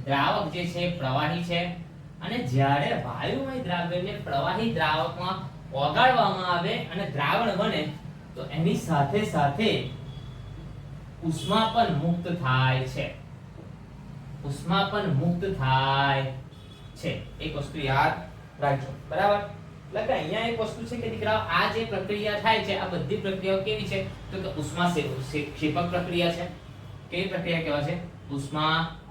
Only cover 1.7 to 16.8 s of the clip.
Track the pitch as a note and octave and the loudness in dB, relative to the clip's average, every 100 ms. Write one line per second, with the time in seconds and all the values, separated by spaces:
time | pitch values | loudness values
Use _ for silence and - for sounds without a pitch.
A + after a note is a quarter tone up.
1.7 | - - - - - G3 A#3+ C3 C3 C#3 | -4 -10 -14 -16 -10 -4 -2 0 4 4
2.7 | C#3 D3+ - - - - C4+ C4+ B3+ F3 | 4 2 0 -2 -4 -2 -2 -2 -4 -2
3.7 | F3 E3+ F3+ F#3+ G#3 - - A3 A3 A#3 | -2 0 -2 -2 -4 -2 0 0 2 0
4.7 | D#3+ D#3+ D#3+ E3+ F3 F#3 F#3 - - - | 2 2 2 0 -2 -4 -4 -6 -10 -6
5.7 | C#3 D3 G#3+ B3+ B3+ G3+ F#3+ F3+ F3 F#3+ | 0 2 6 8 8 6 4 0 2 0
6.7 | - - F#3 - C#3 - G3+ A#3 F#3 G#3+ | -2 -4 -4 -4 -2 2 2 2 2 2
7.7 | E3+ D3+ - - - - - - C#3 E3+ | 2 -2 -6 -12 -14 -14 -10 -6 2 4
8.7 | A#3 - D#3 C#3 G3+ A3 D3+ C#3+ - A3 | 4 2 4 4 4 2 4 4 4 4
9.7 | C3+ - - - - - - - - - | 4 0 -8 -10 -10 -12 -12 -12 -12 -12
10.7 | - - - - - E3 D#3 - G3+ A3 | -12 -12 -12 -14 -6 -2 -2 2 4 4
11.7 | A3+ A3 D3 E3 E3+ F3+ E3+ C3 B2+ C3 | 4 4 4 2 0 0 -2 2 4 4
12.7 | C3 B2+ - - - - - - - - | 4 0 -4 -4 -6 -14 -16 -16 -16 -14
13.7 | - - - - - - - C#3 C3+ E3 | -14 -16 -16 -14 -14 -12 -10 -6 -6 0
14.7 | G3 G3 G#3 F3 C3+ E3 F3 G3 C3 C3 | 2 2 0 2 2 2 0 0 0 2
15.7 | C3 C3 C3+ C#3 C3+ C3 - - - - | 4 4 4 4 2 0 -6 -12 -16 -18
16.7 | - | -16